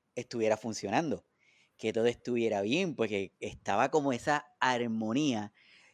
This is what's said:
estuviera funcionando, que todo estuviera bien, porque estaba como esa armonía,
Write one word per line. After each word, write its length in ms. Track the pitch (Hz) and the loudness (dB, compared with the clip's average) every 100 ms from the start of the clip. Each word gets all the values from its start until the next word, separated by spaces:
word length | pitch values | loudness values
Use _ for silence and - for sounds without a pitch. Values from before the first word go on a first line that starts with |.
| _ - | _ -12
estuviera 420 | 117 123 110 110 | -8 0 2 2
funcionando, 640 | 117 107 98 120 165 92 - _ _ _ _ - | -2 -6 -2 0 0 -4 -8 _ _ _ _ -8
que 160 | 113 | -2
todo 140 | 110 117 | 2 2
estuviera 560 | 120 - 120 113 101 | 0 -2 0 2 2
bien, 320 | 104 156 190 113 | 0 0 0 -2
porque 400 | 110 101 95 _ | -2 -2 -6 _
estaba 520 | 104 - - 101 135 | -12 -8 -2 2 2
como 220 | 156 139 | 2 2
esa 340 | 120 - 147 - - | 0 0 -2 -4 -2
armonía, 920 | 131 123 120 113 110 123 151 113 104 - - - - | 0 2 0 -2 0 0 2 0 -4 -12 -20 -20 -20